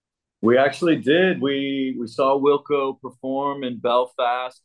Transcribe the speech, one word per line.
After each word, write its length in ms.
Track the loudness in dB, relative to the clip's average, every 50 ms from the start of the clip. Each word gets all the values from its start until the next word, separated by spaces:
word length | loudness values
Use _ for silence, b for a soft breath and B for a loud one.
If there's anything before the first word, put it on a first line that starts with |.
| _ _ _ _ _ _ _ _ 2
We 160 | 4 4 4
actually 380 | 4 2 0 0 0 2 2
did. 440 | 2 2 2 2 4 4 2 0 0
We, 560 | -2 -4 -2 -2 -4 -4 -4 -4 -4 -4 -6 -8
we 80 | -10
saw 320 | -8 -4 -2 0 2 2 2
Wilco 600 | 4 2 2 2 0 -2 -2 -2 -2 -2 -6 -8
perform 640 | -12 -18 -16 _ -8 -6 -6 -4 -4 -6 -6 -6 -8
in 140 | -8 -8 -4
Belfast. 840 | -2 0 2 2 0 0 _ -4 -2 -2 -2 -2 -6 -8 -12 _ -14